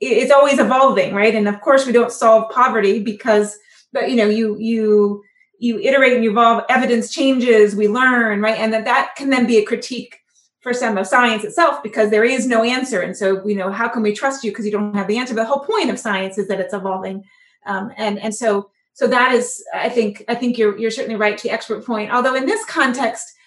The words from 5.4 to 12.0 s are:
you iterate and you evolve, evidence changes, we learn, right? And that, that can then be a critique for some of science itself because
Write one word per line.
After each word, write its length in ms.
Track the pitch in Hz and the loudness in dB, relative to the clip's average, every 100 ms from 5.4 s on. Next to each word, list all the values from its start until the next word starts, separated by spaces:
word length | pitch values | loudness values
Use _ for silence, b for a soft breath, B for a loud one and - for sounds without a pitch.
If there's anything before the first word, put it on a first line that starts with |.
| b _ | b _
you 180 | 240 220 | -4 0
iterate 360 | 262 269 262 | 2 4 4
and 100 | 233 | 4
you 80 | 226 | 2
evolve, 320 | 208 233 233 - | 4 4 2 2
evidence 440 | 247 254 233 208 | 0 2 0 -2
changes, 640 | - 269 254 240 220 208 202 | 0 0 2 4 6 6 4
we 100 | 208 | 0
learn, 540 | 240 262 240 226 202 | 2 2 2 2 0
right? 180 | 220 220 | -2 0
And 140 | 220 | -2
that, 140 | 220 240 | -2 0
that 280 | 262 - - | 0 -2 -6
can 140 | 277 | -2
then 160 | 254 233 | 0 4
be 120 | 220 | 2
a 60 | |
critique 520 | 208 240 - 240 - - _ _ _ _ | 2 -4 -6 -10 -12 -20 _ _ _ _
for 140 | 247 | -6
some 240 | 247 240 202 | -4 -2 -2
of 80 | - | 0
science 360 | 254 240 220 | 2 2 0
itself 400 | 214 - 330 277 | -4 0 2 0
because 280 | 214 220 | -6 -2